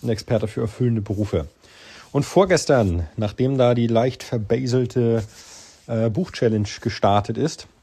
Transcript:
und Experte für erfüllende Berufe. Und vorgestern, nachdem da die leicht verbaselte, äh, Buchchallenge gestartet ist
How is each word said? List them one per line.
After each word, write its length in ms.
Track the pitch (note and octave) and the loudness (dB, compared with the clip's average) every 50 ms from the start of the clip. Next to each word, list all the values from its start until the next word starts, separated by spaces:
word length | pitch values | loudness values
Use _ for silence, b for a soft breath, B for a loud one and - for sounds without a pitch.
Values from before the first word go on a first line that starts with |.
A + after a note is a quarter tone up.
| - | -2
und 60 | A#2+ | -2
Experte 380 | A2+ G2+ - - B2 A2 G#2 G#2 | -4 -4 -2 -2 -2 -2 -2 -2
für 140 | - - | -4 -4
erfüllende 400 | A#2+ A2 - - B2+ A#2+ A#2 A2+ | -6 -6 -4 -2 0 0 0 0
Berufe. 460 | G2+ G#2+ G#2 G2+ G#2+ G2 - E2+ D2+ C#2 _ _ B B B B B B B B B B | -2 -4 -4 -4 -4 -2 -2 -4 -4 -4 _ _ B B B B B B B B B B
Und 120 | B C#3 C3+ | B -4 -2
vorgestern, 840 | - - F3 G3 F#3+ F3+ D3+ - - D3 B2+ A2 G2 E2+ F2 E2+ D#2+ - - | 2 4 4 4 4 4 0 4 4 4 4 4 2 2 0 -4 -4 -4 -4
nachdem 400 | A2 G2+ - - B2+ C3 C3+ C3+ | -4 -4 -2 0 -2 0 2 2
da 160 | B2 A#2+ B2 | 4 4 4
die 140 | A#2 A#2 A2+ | 2 2 2
leicht 340 | A#2 A2+ A#2 C3 A#2+ - | 2 2 2 2 -2 -6
verbaselte, 1000 | - - - A#2 G#2+ G2 A#2 A#2 C3 B2+ A#2+ B2+ B2+ A#2+ - C3 A#2+ A#2 A2+ A2+ G#2+ G#2+ B B B B B B B B B B B - | -10 -6 -6 -6 -2 -2 -2 -2 0 0 0 0 0 0 0 0 2 2 2 0 -2 -6 B B B B B B B B B B B -6
äh, 240 | A#2+ A2+ A2+ A#2 | -2 0 0 0
Buchchallenge 580 | G#2 G2 F#3 - - - - A#2 A2 G#2+ G#2 G2 - - | 0 -2 -4 -4 -4 0 0 2 2 2 -2 -2 -6 -6
gestartet 540 | - A#2 - - - G#2 G2+ G#2 G2+ - A2+ | -6 -6 -4 0 0 2 2 2 0 -2 -4
ist 320 | A#2+ C#3 D#3+ - - - - _ _ | -2 -2 -4 -4 -6 -18 -20 _ _